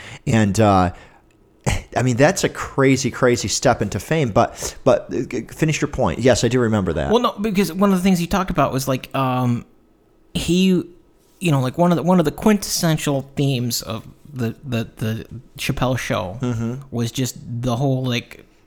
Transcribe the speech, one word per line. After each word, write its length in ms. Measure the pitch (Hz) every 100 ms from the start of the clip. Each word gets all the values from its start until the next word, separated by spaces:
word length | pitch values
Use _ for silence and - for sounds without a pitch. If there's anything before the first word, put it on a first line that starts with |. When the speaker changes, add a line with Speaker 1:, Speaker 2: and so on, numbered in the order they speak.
| - -
Speaker 1:
And, 340 | - 110 104 95
uh, 320 | 107 95 87 - - _ _ _ _ _ - - -
I 80 | -
mean, 140 | 127 117
that's 260 | 147 -
a 60 | -
crazy, 640 | - - - 135 131 120
crazy 360 | - 127 120 107
step 340 | - 135 113
into 180 | 104 101
fame, 320 | - 160 123
but, 460 | 117 - - - -
but, 300 | - - -
uh, 80 | 127
g-, 180 | 127 120
finish 380 | - - 156 151
your 60 | 147
point. 300 | - 104 -
Yes, 240 | 123 110
I 40 | 120
do 120 | 127
remember 340 | 113 107 90
that. 180 | 80 69
Speaker 2:
Well, 100 | 226
no, 100 | 240
because 400 | - 220 190 170
one 180 | 185 202
of 60 | 185
the 60 |
things 160 | 196 175
he 80 | 170
talked 220 | 180 190
about 220 | 175 135
was, 160 | 131 135
like, 260 | 131 -
um, 500 | 135 131 127 123 120 - _ _ _ _ _ _
he, 500 | - - 180 190 180 - - _ _ _ -
you 120 | 175
know, 80 | 135
like, 180 | 127 143
one 140 | 175
of 60 | 160
the, 60 |
one 160 | 160 185
of 60 |
the 60 | 151
quintessential 960 | - 220 208 - - 165 156 156 139 135
themes 460 | - 139 123 120 -
of 260 | - 107 - - -
the, 240 | 131 113 -
the, 200 | 139 117 113 -
the 300 | 110 110 - - - -
Chappelle 400 | - 135 127 127
Show 400 | - 107 92 117
Speaker 1:
Mm-hmm. 540 | 123 113 117 131 -
Speaker 2:
was 160 | 117 120
just 260 | - 123 - - 120
the 140 | 127
whole, 280 | 117 139 131
like, 420 | 127 120 - - - _